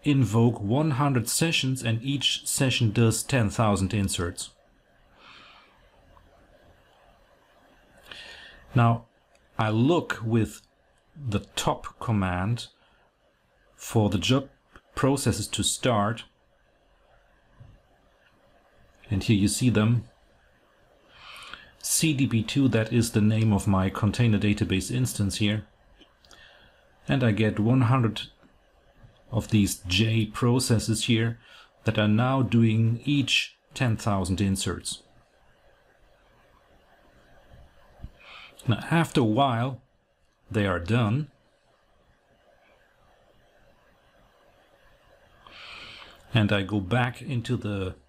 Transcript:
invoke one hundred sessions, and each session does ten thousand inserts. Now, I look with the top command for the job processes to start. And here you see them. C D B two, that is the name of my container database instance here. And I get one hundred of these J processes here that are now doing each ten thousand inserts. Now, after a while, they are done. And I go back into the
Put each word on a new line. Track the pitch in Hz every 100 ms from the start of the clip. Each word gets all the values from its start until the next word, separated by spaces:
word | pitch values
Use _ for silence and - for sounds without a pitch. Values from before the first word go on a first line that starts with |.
invoke | - 139 123 113 117 113
one | 101 127 160
hundred | 131 147 127 113
sessions, | - 165 156 135 131
and | 120 113
each | 135 139 - - -
session | - 135 123 117
does | 101 113 110
ten | - 131 104
thousand | - 110 98 95
inserts. | 107 95 - 87 - - - _ _ _ _ _ _ - - - - _ _ _ _ _ - _ _ _ _ _ _ _ _ _ _ _ _ _ _ _ _ _ _ - - - - - - - 127
Now, | 117 113 - _ _ _ _ -
I | 110
look | 110 131 170 - - 113
with | 113 104 - _ _ _ _ _ 170
the | 135 101 - -
top | - 143 - -
command | - 107 92 90 98 120 - _ _ _ _ _ _ _ _ _ _ _
for | - 117 104
the | 98
job | 87 131 135 _ _ - _ -
processes | 135 135 123 98 -
to | -
start. | 98 - 135 113 101 117 - _ _ _ _ _ _ _ _ _ _ _ _ _ - - _ _ _ _ _ _ _ _ _ _ _ _ -
And | 98
here | - 107
you | 101
see | - 127
them. | 110 107 120 - _ _ _ _ _ _ _ _ _ _ - - - - - - _ -
C | - 160
D | 135 131
B | 113
two, | 107 143 135
that | 110 110
is | 120 113
the | 113
name | 107 110 110
of | 101 104
my | 98 95
container | - 107 - 120 104
database | 104 104 95 95 -
instance | 127 127 - 101 -
here. | 104 107 - _ _ _ - _ _ - - - - _ _ _ -
And | 139
I | 123
get | 101 107 104
one | 107 -
hundred | 117 131 113 101 - _ - _ _ _ _ _ - _ _
of | 117 -
these | 110 98 - 87
J | 92 113 113 107
processes | - 123 127 131 113 107 107 -
here | 113 117 117 - - - _
that | - 110
are | 107
now | 107 127 135
doing | 113 117 113 110 113 117 -
each | 143 127 - - - _ -
ten | 127 107
thousand | - 98 90 90
inserts. | 98 95 - 85 - - _ _ _ _ _ _ _ _ _ _ _ _ _ _ _ _ _ _ _ _ _ _ _ - - - - - - - - - - - - - -
Now, | 107 -
after | 170 160 -
a | 117
while, | 107 139 113 127 127 _ _ _ _ _ _ _
they | 110 101
are | 87
done. | 85 113 110 123 156 _ _ _ _ _ _ _ _ _ _ _ _ _ _ _ _ _ _ _ _ _ _ _ _ _ _ _ _ _ _ _ _ _ _ _ _ _ _ - _ _ - - - - - - - - -
And | 117 104
I | 104
go | 95 101
back | 90 120 123 123
into | 123 127 113 120
the | 107 101 95 -